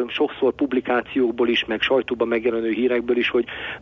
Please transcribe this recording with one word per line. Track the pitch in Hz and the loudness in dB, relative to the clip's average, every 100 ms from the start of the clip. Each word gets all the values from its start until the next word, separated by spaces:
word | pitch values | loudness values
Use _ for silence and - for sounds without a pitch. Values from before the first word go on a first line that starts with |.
| 120 | 0
sokszor | - 123 - 127 | -2 -2 2 0
publikációkból | - 139 127 127 120 - 139 120 120 120 | 2 0 0 0 -2 0 0 0 2 2
is, | 110 | 2
meg | - 107 | -2 -2
sajtóban | - 131 - 117 117 | 2 2 2 -2 0
megjelenő | 117 117 113 113 | 2 0 0 -2
hírekből | 107 123 120 120 120 | 0 2 2 2 0
is, | 117 | 2
hogy | 123 120 - - - | 0 0 -6 -10 -4